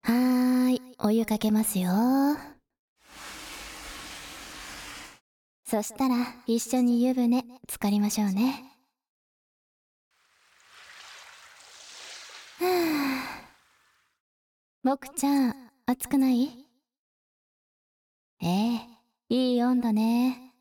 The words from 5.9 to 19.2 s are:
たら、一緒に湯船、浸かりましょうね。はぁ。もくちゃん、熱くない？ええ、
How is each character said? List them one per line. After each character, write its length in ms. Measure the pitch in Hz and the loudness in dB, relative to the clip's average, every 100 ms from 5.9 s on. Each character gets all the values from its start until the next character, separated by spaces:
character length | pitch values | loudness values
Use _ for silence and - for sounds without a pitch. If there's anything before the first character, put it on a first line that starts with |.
た 160 | 220 262 | -2 0
ら、 60 | 240 247 - - | 0 -2 -6 -2
一 120 | 233 | -2
緒 220 | - 254 | 0 2
に 220 | 247 240 | 4 4
湯 100 | 247 | 2
船、 320 | 254 240 240 240 254 - | 2 2 2 -2 -18 -16
浸 100 | - | -4
か 120 | 208 | 0
り 80 | 208 | 2
ま 100 | 208 | 0
し 100 | 226 | 0
ょ 60 | 208 | 0
う 60 | |
ね。 340 | 190 247 269 - _ _ _ _ _ _ _ _ _ _ _ _ _ _ _ _ _ _ _ _ - - - - - - - - - - - - - - - - - - - | 2 0 -2 -12 _ _ _ _ _ _ _ _ _ _ _ _ _ _ _ _ _ _ _ _ -20 -20 -20 -20 -20 -20 -20 -20 -20 -20 -20 -20 -18 -16 -18 -18 -20 -20 -4
は 80 | 349 359 339 302 277 262 262 - - _ _ _ _ _ _ _ _ _ _ _ _ _ | 0 2 2 0 -2 -4 -6 -12 -16 _ _ _ _ _ _ _ _ _ _ _ _ _
ぁ。 40 | 254 | -2
も 100 | 277 | -2
く 120 | - | -4
ち 180 | - 277 | -4 0
ゃ 220 | 285 254 | 2 2
ん、 220 | 269 247 _ - | -2 -14 _ -4
熱 240 | 254 - | -4 0
く 80 | 277 | 2
な 140 | 262 | 4
い？ 340 | 247 269 240 285 _ _ _ _ _ _ _ _ _ _ _ _ _ _ _ _ _ | 4 2 -4 -20 _ _ _ _ _ _ _ _ _ _ _ _ _ _ _ _ _
え 60 | 170 | -2
え、 400 | 185 226 233 - - _ _ | 0 0 -2 -8 -20 _ _